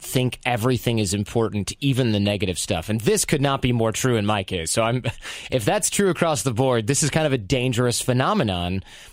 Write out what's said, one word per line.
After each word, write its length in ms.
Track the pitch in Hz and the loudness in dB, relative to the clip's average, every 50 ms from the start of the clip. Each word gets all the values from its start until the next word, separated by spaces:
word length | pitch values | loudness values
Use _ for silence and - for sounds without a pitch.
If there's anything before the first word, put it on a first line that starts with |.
think 360 | - - - 131 127 123 - - - | -4 -2 0 0 0 0 -2 -4 -2
everything 540 | 123 123 113 107 131 131 113 - 123 117 110 | -2 0 2 2 2 0 0 0 0 0 0
is 160 | 107 87 101 | 0 0 0
important, 580 | 104 104 - - 120 113 101 104 104 92 - - - | -2 -2 -2 0 0 0 0 -2 -4 -4 -6 -6 -2
even 320 | - 139 131 117 131 117 | -2 0 0 2 2 2
the 80 | 107 101 | 2 2
negative 380 | 101 101 101 98 104 92 87 - | 2 0 0 0 -2 -2 -2 -4
stuff. 320 | - - 101 85 85 - | -2 -2 -2 -2 -2 -2
And 100 | 107 113 | -2 0
this 240 | 107 127 220 202 - | 2 2 2 2 2
could 160 | - - 143 | 0 0 2
not 220 | 135 139 139 139 | 2 2 2 2
be 100 | - 127 | 0 0
more 180 | 120 117 113 110 | 2 2 2 0
true 260 | 107 - - 127 120 | 0 0 0 2 2
in 100 | 110 101 | 2 2
my 180 | 104 107 101 95 | 2 0 0 -2
case. 260 | - 98 87 80 82 | -2 -4 -4 -4 -2
So 120 | - 113 | 0 0
I'm, 200 | 110 113 123 127 - 120 - - - | 2 2 0 -2 -2 -4 -6 -8 -10
<laughs> 240 | - - - - - | -14 -14 -14 -6 -4
if 140 | - 127 101 | -4 0 2
that's 240 | - 185 214 - - | 2 0 2 0 0
true 220 | - - 202 190 | 0 2 2 2
across 320 | 170 - 175 165 151 135 | 2 2 0 0 0 0
the 100 | - 135 | -2 -2
board, 340 | 117 104 135 131 123 117 110 101 | 0 2 2 2 2 2 2 0
this 140 | 143 - | 0 0
is 60 | 156 139 | 0 0
kind 180 | - 165 156 | 0 0 0
of 60 | 151 | 2
a 60 | 135 127 | 0 -2
dangerous 640 | 101 92 139 127 123 131 117 113 123 123 113 - | 0 0 0 0 0 0 0 2 0 0 0 0
phenomenon, 840 | - - 123 123 131 170 214 208 131 104 92 87 87 87 92 98 - - - - - - | 0 0 0 2 2 2 2 0 0 0 0 -2 -2 -2 -2 -4 -6 -8 -14 -20 -20 -20